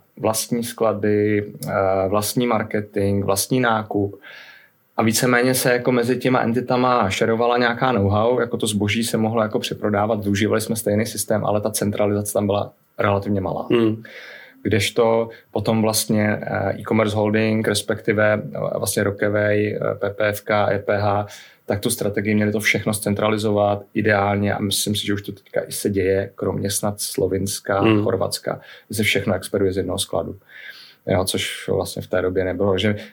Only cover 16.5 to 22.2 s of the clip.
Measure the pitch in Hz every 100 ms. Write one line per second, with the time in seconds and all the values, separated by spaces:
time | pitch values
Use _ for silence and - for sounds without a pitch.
16.5 | 101 98 - 104 107 110 107 104 107 110
17.5 | 110 110 101 - 107 - 107 107 107 -
18.5 | - - - - - 101 101 104 104 104
19.5 | 104 104 - - 104 101 101 107 104 -
20.5 | 107 98 101 - 104 104 101 104 - -
21.5 | - - 101 117 113 104 104